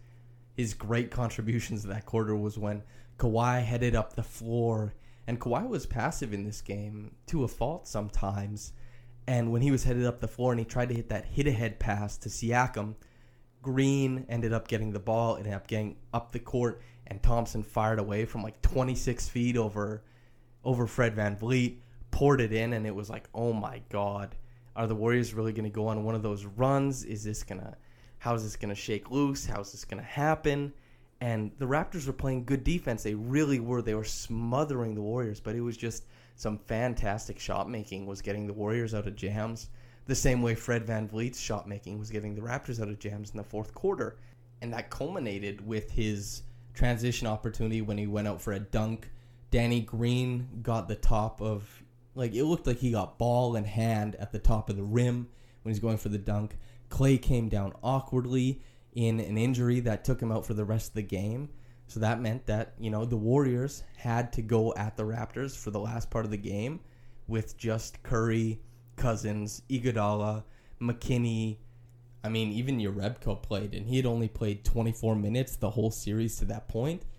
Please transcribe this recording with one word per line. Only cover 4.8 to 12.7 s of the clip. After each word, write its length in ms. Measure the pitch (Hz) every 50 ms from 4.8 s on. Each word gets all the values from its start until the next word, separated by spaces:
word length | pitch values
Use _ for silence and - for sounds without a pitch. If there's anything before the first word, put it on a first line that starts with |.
| 107 101 - - - - - - -
and 140 | 117 120 120
Kawhi 280 | - 123 117 143 226
was 180 | 262 220 139 -
passive 460 | - - 110 113 160 165 - 135 113 104
in 100 | 98 101
this 180 | 107 107 -
game 540 | - - 98 101 104 104 107 107 104 - - - -
to 180 | - - 151 123
a 20 |
fault 400 | 110 - - 117 139 165 185 -
sometimes. 840 | - - 107 107 104 - - 101 98 101 101 101 104 104 101 - - - - - - - - - - - - -
And 240 | - 127 120 117 113
when 100 | 117 120
he 80 | 135 143
was 140 | 135 123 -
headed 220 | 131 123 123 123
up 120 | 120 120 -
the 80 | 117
floor 240 | 107 - - 123 127
and 80 | 120 113
he 60 | 110
tried 240 | - - 123 123 127
to 60 | 120
hit 120 | 117 - -
that 140 | 107 101 -
hit-ahead 560 | - - 139 143 147 120 107 117 110 - -
pass 380 | - 110 101 104 104 104 -
to 120 | - - 107
Siakam, 640 | - - 117 113 120 120 127 123